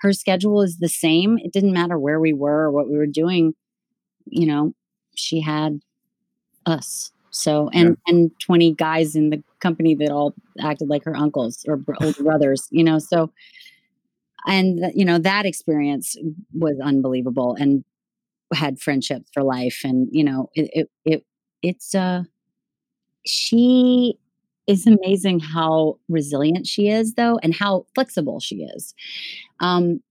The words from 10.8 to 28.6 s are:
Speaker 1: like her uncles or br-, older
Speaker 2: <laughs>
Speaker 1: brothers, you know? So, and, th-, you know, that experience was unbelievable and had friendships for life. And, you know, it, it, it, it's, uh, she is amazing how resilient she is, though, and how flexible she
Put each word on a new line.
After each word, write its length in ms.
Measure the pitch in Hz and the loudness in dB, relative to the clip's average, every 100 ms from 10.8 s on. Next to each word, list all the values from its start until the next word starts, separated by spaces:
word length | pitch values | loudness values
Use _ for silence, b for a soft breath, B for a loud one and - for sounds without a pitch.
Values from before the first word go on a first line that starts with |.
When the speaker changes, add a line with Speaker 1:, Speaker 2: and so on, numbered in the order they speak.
| 147 | -2
Speaker 1:
like 160 | 147 | -4
her 100 | 160 | -4
uncles 500 | 139 151 143 117 - - | -2 -2 -2 -4 -6 -6
or 80 | 143 | -4
br-, 180 | 143 143 | -4 -2
older 200 | 156 143 | -2 0
Speaker 2:
<laughs> 20 | |
Speaker 1:
brothers, 420 | 147 156 143 135 - | 0 2 2 0 -2
you 100 | 165 | 2
know? 160 | 165 156 | 2 2
So, 320 | - 170 160 b b b b b b _ _ _ _ - - | 0 -2 -2 b b b b b b _ _ _ _ -10 -2
and, 300 | 190 190 170 | 0 0 0
th-, 140 | 180 - | -2 0
you 80 | |
know, 140 | 185 170 | 2 2
that 280 | 180 202 202 | 2 0 -2
experience 680 | - - 151 143 139 - - 160 156 - | -4 -4 -2 -2 -4 -8 -10 -10 -10 -12
was 240 | - 160 135 | -4 -4 -2
unbelievable 720 | 143 135 131 127 127 127 123 | 0 0 0 -2 -2 -2 -2
and 300 | 120 143 139 - _ _ _ _ _ - | 0 0 0 -2 _ _ _ _ _ -8
had 240 | 143 147 131 | -4 -4 -4
friendships 500 | - 139 - 131 - | -4 -2 -4 -8 -8
for 80 | 143 | -4
life. 380 | 135 127 123 - | -2 -2 -4 -4
And, 240 | 139 127 127 | -2 -2 0
you 100 | 151 | 0
know, 280 | 147 131 - | 0 -2 -4
it, 160 | 156 151 | -4 -4
it, 180 | 160 151 _ | -4 -6 _
it, 200 | 156 156 - _ _ _ | -4 -4 -6 _ _ _
it's, 340 | 180 175 - 190 | -6 -6 -6 -4
uh, 260 | 185 180 175 _ _ _ _ _ _ _ _ _ - | -2 -4 -8 _ _ _ _ _ _ _ _ _ -8
she 880 | - - 233 247 254 254 247 247 - _ _ _ _ - | -6 0 4 4 4 4 4 0 -2 _ _ _ _ 0
is 200 | 196 226 | 4 6
amazing 540 | 208 185 196 190 175 | 6 4 0 2 0
how 580 | 156 160 160 160 156 - - | -2 -2 2 2 2 -2 -4
resilient 580 | 165 143 143 151 175 - | -2 -2 0 0 0 -2
she 220 | - 208 | 0 2
is, 260 | 220 220 | 2 0
though, 240 | 233 233 233 | 0 0 2
and 120 | 160 | 0
how 320 | 165 202 185 - | 0 0 -2 -2
flexible 460 | - 269 - 143 87 | -4 -4 -4 -6 -6
she 160 | - 101 | -8 -10